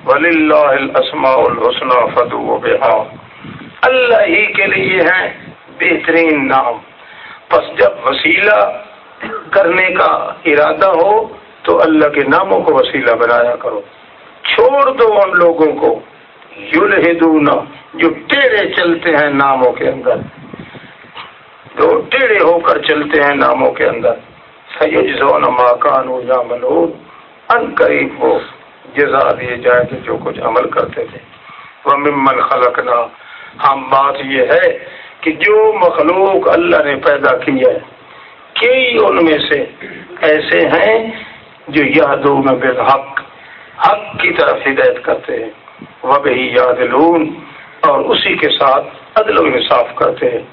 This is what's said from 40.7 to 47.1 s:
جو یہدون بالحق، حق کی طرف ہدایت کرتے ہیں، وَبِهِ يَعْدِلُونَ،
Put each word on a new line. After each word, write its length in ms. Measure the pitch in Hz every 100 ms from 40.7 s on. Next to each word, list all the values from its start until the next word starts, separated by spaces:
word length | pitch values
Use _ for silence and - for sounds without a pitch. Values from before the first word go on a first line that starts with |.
| 165 202 220 226 226 - - - - -
جو 160 | 147
یہدون 580 | 139 156 143 139 139 139
بالحق، 800 | 135 127 135 127 127 135 - - - - - - - - -
حق 320 | - - -
کی 120 | 170
طرف 340 | 170 139 - 139
ہدایت 360 | 135 127 120
کرتے 400 | - 117 - 117
ہیں، 60 | 113 - - - - -
وَبِهِ 340 | 127 117 120 123
يَعْدِلُونَ، 880 | 127 123 127 123 123 127 165